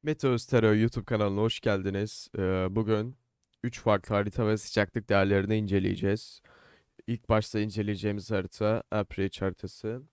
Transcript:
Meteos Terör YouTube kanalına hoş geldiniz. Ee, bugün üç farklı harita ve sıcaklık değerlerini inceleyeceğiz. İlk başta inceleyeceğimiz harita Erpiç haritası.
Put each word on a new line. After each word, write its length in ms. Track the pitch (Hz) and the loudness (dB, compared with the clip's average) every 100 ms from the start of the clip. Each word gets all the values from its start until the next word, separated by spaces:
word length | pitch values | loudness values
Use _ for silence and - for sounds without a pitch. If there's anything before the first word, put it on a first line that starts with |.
| 151 | -4
Meteos 400 | 151 135 123 - | 0 0 0 4
Terör 300 | 123 110 107 | 4 6 6
YouTube 300 | 113 - 101 | 4 0 -2
kanalına 360 | 110 104 98 | 0 0 2
hoş 180 | 110 - | 0 0
geldiniz. 720 | 113 98 95 98 104 - - - | 0 0 0 -2 -4 -8 -10 -4
Ee, 300 | 92 92 92 | 0 0 0
bugün 460 | 101 107 107 117 - _ _ _ _ | 0 0 0 -2 -10 _ _ _ _
üç 160 | 123 - | -8 -2
farklı 360 | - 101 - 101 | 2 2 2 0
harita 320 | 101 110 107 | 0 0 0
ve 100 | 107 | 0
sıcaklık 520 | - - 101 117 101 | 0 0 0 -4 0
değerlerini 480 | 101 98 98 98 110 | 2 4 2 2 -2
inceleyeceğiz. 840 | 101 98 95 92 98 107 - - _ - _ _ _ _ - | 2 0 0 -2 0 -2 -4 -20 _ -20 _ _ _ _ -8
İlk 220 | 117 - | -8 2
başta 300 | 110 107 110 | 2 2 -4
inceleyeceğimiz 720 | 107 104 104 101 104 101 92 | -2 -2 -4 -2 -4 -4 -4
harita 520 | 104 92 - 107 110 - | -4 -4 -2 0 0 -2
Erpiç 500 | 104 101 - 95 - | -4 -4 -4 -4 -2
haritası. 600 | 95 87 87 - 107 120 135 | -4 -4 -12 -10 -10 -10 -14